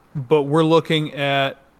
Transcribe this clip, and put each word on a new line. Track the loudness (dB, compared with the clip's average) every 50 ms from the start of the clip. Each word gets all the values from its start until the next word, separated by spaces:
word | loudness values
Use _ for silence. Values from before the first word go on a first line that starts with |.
| _ _ _
but | -12 -2 0 2 2 2
we're | 2 0 0 2
looking | 4 2 2 2 0 -2 -2 -2 -4 -6
at, | -6 -4 -2 0 0 -2 -2 -4 -8 _ _ _ _